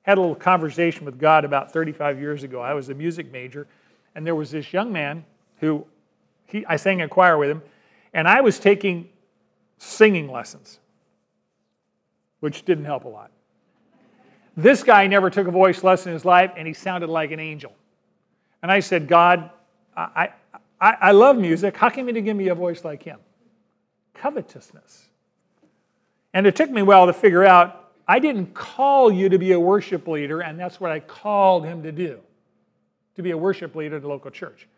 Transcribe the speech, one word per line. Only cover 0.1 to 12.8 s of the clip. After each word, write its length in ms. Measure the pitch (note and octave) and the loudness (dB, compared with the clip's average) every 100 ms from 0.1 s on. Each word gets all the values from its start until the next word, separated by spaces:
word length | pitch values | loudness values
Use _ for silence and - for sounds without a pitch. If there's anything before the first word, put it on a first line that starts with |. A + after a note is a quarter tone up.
| G3 | 2
a 40 | |
little 140 | F3 | 2
conversation 680 | D3 F#3 F3+ D#3+ C#3 E3+ D#3+ | -2 0 0 -2 -2 -2 -2
with 120 | D3 B2+ | -16 -2
God 280 | D3+ D#3 | 2 2
about 260 | D3 C#3 C3+ | 2 -4 -4
thirty-five 480 | E3 D#3+ D3 D3 C3+ | -6 -6 -4 -6 -6
years 240 | D3 D3 | -10 -10
ago. 160 | C3+ B2+ | -12 -10
I 140 | B2 | -8
was 160 | D3 C3 | -8 -8
a 40 | |
music 380 | C#3 E3 E3+ C3+ | -8 -8 -8 -16
major, 360 | B2+ B2+ C#3+ D3 _ _ _ _ | -18 -16 -18 -20 _ _ _ _
and 100 | - | -10
there 100 | D#3+ | -6
was 160 | D#3+ C#3+ | -6 -6
this 220 | D3+ C#3 | -10 -6
young 180 | F3+ A#3 | -6 -6
man 340 | F3+ C#3+ D#3+ D#3 _ _ _ | -6 -8 -10 -18 _ _ _
who, 260 | D#3 D3+ - _ _ _ _ _ | -4 -4 -8 _ _ _ _ _
he, 200 | _ G#3 | _ -12
I 100 | G#3+ | -6
sang 240 | D#3 F#3+ F#3 | -4 -2 -4
in 100 | D#3 | -2
choir 280 | - F3+ D#3 | 4 4 4
with 120 | C#3+ | 0
him, 120 | D#3 - _ _ _ _ | -4 -12 _ _ _ _
and 140 | E3 E3 | -2 2
I 140 | A#3 | 4
was 180 | C4 - | 4 2
taking 500 | G3 G3+ G3+ F3 E3+ _ _ _ _ _ _ _ | 2 2 -2 -6 -12 _ _ _ _ _ _ _
singing 520 | - - A3 F3+ C#3+ | -20 2 4 4 -6
lessons, 480 | B2+ - - _ _ _ _ _ _ _ _ _ _ _ _ _ _ _ _ _ _ | -12 -14 -20 _ _ _ _ _ _ _ _ _ _ _ _ _ _ _ _ _ _
which 240 | D3+ D3 | -10 -10
didn't 220 | - D#3+ | -18 -18